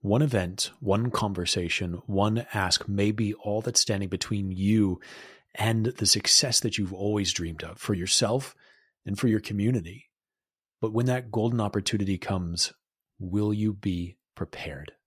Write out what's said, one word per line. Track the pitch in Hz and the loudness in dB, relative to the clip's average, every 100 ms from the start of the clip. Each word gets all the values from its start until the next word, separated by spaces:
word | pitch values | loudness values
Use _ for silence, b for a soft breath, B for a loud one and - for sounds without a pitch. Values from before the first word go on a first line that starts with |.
One | 98 110 | 2 2
event, | 151 117 87 92 - - | 4 2 -2 -4 -8 -4
one | 113 101 120 | 0 2 2
conversation, | - 107 92 87 - 87 - 90 85 - | 0 -2 -2 -2 -2 -2 -2 -4 -6 -2
one | 95 104 110 - 107 | 2 2 2 -2 -2
ask | 92 - - | 0 0 0
may | 101 104 | 2 2
be | 107 104 107 | 2 -2 -2
all | 104 104 | -4 -2
that's | 113 117 | 0 0
standing | - 101 98 | 2 0 -2
between | 92 - 104 98 | -4 -2 -2 -2
you | 92 98 110 101 90 B B B B B | 0 4 6 4 2 B B B B B
and | - 110 113 110 | -2 0 2 0
the | - 98 | 0 2
success | 107 - - 135 120 | 2 4 4 4 0
that | 113 - | 0 -2
you've | 95 | -4
always | 95 101 104 92 | -2 0 0 0
dreamed | - 85 80 | -2 -4 -6
of | 80 - | -10 -10
for | - | -2
yourself | 98 87 - 110 123 135 - b b b b - | -2 2 2 2 0 -4 -16 b b b b -10
and | 98 | 0
for | 123 | 2
your | 107 | 2
community. | - 104 107 127 82 107 _ _ _ _ _ _ _ _ | 0 0 2 0 -4 -16 _ _ _ _ _ _ _ _
But | 113 | -2
when | 110 123 | 2 2
that | 123 120 | 0 -2
golden | 110 113 117 | 0 0 2
opportunity | 104 104 98 107 98 92 | 0 0 -2 0 0 -2
comes, | - 95 87 85 - - _ _ _ _ | -2 -2 -2 -2 -4 -6 _ _ _ _
will | 92 101 104 | -4 0 2
you | 104 107 | 2 0
be | 101 101 87 87 - _ | 0 -2 -2 -4 -10 _
prepared? | - 87 - 82 69 76 _ | -10 -10 -8 -10 -10 -14 _